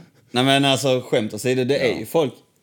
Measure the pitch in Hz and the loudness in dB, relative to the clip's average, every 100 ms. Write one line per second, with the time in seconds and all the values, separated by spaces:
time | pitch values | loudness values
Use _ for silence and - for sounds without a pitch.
0 | - _ _ 123 131 139 139 135 139 127 | -12 _ _ 0 2 4 2 2 2 0
1 | - 143 107 107 123 127 123 143 131 90 | 0 -2 -2 -4 -2 0 0 0 0 -2
2 | 110 165 135 - _ _ | -2 -2 -2 -4 _ _